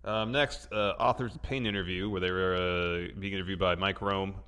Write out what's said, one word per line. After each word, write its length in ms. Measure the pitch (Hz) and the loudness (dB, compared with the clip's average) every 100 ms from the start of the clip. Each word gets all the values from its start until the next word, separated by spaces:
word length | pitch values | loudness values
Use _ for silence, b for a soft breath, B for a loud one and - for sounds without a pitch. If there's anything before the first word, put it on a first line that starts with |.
Um, 280 | - 110 110 | 0 0 0
next, 400 | 139 143 - - | 2 0 -2 -4
uh, 220 | 104 101 - | 0 2 4
Authors 380 | 120 123 120 - | 2 2 -2 -6
of 60 | |
Pain 240 | - 135 113 | -6 -2 0
interview, 420 | 101 90 90 101 | 0 -2 -2 -2
where 100 | 98 | 0
they 120 | 90 | 0
were, 220 | 92 92 90 | 2 2 2
uh, 640 | 90 87 87 87 87 95 | 2 2 0 -2 -4 -6
being 120 | 98 | -6
interviewed 280 | 95 90 92 | -4 -4 0
by 160 | 92 87 | 2 4
Mike 260 | 98 92 | 0 0
Rome. 320 | 101 98 95 98 | 0 0 -2 -6